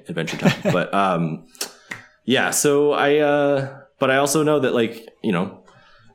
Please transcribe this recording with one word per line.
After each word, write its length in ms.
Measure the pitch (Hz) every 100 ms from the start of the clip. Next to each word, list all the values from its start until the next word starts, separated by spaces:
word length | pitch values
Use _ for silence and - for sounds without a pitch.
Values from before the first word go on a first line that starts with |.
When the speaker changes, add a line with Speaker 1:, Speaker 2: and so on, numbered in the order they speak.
| -
Speaker 1:
Adventure 280 | 85 82 -
Time. 240 | - -
Speaker 2:
<laughs> 80 | 208
Speaker 1:
But, 200 | 90 -
um, 540 | 98 98 87 80 80 - - - - - - - _
yeah, 260 | - 127 90
so 400 | - 147 143 147
I, 280 | 90 143 147
uh, 600 | 147 147 143 139 135 - - -
but 100 | 131
I 60 | 135
also 260 | 143 156
know 160 | 147 147
that, 160 | 127
like, 340 | 120 113 - - _
you 80 | 110
know, 320 | 87 95 - - - _ _ -